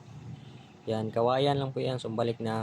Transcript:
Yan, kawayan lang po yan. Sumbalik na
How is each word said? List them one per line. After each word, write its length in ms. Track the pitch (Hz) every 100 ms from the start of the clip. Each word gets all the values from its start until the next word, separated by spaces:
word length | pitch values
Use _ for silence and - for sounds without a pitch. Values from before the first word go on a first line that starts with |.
| - - - - - - - - -
Yan, 240 | 110 110
kawayan 480 | 113 117 131 143 139
lang 160 | 135
po 80 | 131
yan. 160 | 131 127
Sumbalik 400 | 117 110 117 117
na 240 | 113 110